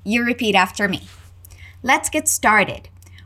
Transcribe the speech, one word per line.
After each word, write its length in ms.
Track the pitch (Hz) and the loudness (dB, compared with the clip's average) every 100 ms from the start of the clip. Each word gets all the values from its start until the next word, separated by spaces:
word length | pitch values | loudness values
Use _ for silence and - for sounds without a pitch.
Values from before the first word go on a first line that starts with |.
you 220 | - 233 240 | -4 -2 0
repeat 300 | 240 220 190 | -2 2 2
after 340 | 185 - 208 | 2 0 -4
me. 140 | 190 - - - - - - - - | -4 -8 -20 -20 -20 -20 -20 -20 -10
Let's 280 | 240 294 294 | 0 0 0
get 180 | 311 311 | -4 -2
started. 640 | - 233 214 190 - - - - - | 0 2 2 2 -4 -16 -20 -20 -20